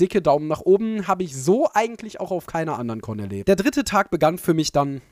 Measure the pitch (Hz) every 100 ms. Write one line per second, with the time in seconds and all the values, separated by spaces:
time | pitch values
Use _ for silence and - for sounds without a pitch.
0 | 185 208 156 147 151 123 175 196 220 220
1 | 185 185 180 135 135 233 320 208 226 226
2 | 214 - 185 180 - 165 160 117 120 110
3 | - 107 101 98 98 190 247 285 240 196
4 | 196 165 151 180 - 160 151 147 139 135
5 | -